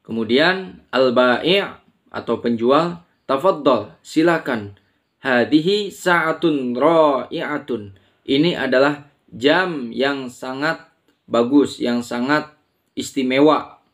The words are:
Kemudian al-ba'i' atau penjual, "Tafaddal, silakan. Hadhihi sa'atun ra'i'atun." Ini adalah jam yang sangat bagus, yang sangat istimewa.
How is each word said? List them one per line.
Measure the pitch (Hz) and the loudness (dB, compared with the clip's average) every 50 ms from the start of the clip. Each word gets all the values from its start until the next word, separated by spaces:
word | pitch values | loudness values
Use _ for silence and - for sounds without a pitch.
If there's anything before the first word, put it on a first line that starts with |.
Kemudian | _ - 113 113 113 107 117 131 156 175 185 190 190 180 - - _ _ | _ -8 -6 -6 -2 0 2 2 4 2 0 -2 -6 -12 -16 -20 _ _
al-ba'i' | - 123 131 131 120 123 127 123 123 - - 151 185 202 190 120 - - _ _ _ _ _ _ | 0 2 2 2 4 4 4 4 2 0 0 0 0 0 0 -4 -10 -18 _ _ _ _ _ _
atau | - 120 107 - 117 113 | -12 -10 -4 -4 -4 -2
penjual, | - 123 120 110 113 120 135 151 165 175 175 170 _ _ _ _ _ - | -2 -4 -4 0 2 2 2 2 2 -2 -6 -10 _ _ _ _ _ -4
"Tafaddal, | 135 135 135 285 285 302 269 147 127 110 104 - - _ | -4 0 2 0 0 2 2 2 2 2 -2 -8 -16 _
silakan. | _ - - 156 160 175 170 160 - - 127 110 104 101 101 _ _ _ _ _ _ _ _ _ | _ -4 -2 0 2 2 2 0 -2 -6 -6 -6 -8 -12 -16 _ _ _ _ _ _ _ _ _
Hadhihi | - 139 127 120 117 - 143 156 151 180 202 208 208 190 | -2 0 2 2 2 2 2 0 2 2 -2 -2 -2 -6
sa'atun | - - - 180 175 170 160 160 160 - - 170 156 139 127 123 120 | -10 -6 -2 0 0 0 0 -2 -4 0 0 0 0 0 -4 -4 -2
ra'i'atun." | 123 135 160 170 165 156 147 135 123 117 - - 127 123 127 147 139 139 - 123 110 104 101 98 _ _ _ _ _ _ | 0 2 2 4 4 4 4 2 0 -4 -6 -8 -8 -6 -6 -6 -8 -6 -6 -8 -8 -8 -14 -20 _ _ _ _ _ _
Ini | - 135 139 156 175 165 | -2 0 2 2 2 0
adalah | - 131 131 127 127 139 147 147 147 - _ _ _ _ _ | -2 -2 0 2 2 2 2 0 -4 -12 _ _ _ _ _
jam | - 117 113 139 156 175 185 180 165 143 123 113 | -14 -2 2 2 2 2 0 -2 -4 -8 -8 -10
yang | 113 113 131 139 143 139 131 123 | -4 -2 -2 -2 -2 -4 -8 -12
sangat | 123 - - 131 131 135 143 160 160 - - _ _ _ _ _ _ _ _ - | -12 -12 -12 -10 -8 -4 -4 -4 -4 -4 -10 _ _ _ _ _ _ _ _ -2
bagus, | 113 117 120 120 139 143 131 123 - | 0 0 2 4 4 4 4 2 -2
yang | - 120 120 120 120 | -6 -4 -2 -2 -2
sangat | 117 - 120 120 123 135 147 151 147 - _ _ _ _ _ _ _ _ _ | -4 -6 -6 -6 -2 0 0 0 -2 -6 _ _ _ _ _ _ _ _ _
istimewa. | - 127 - - 143 127 127 127 135 147 156 147 127 - - - _ _ _ | -10 -10 -6 -6 -4 -2 0 2 4 4 4 4 2 -2 -8 -18 _ _ _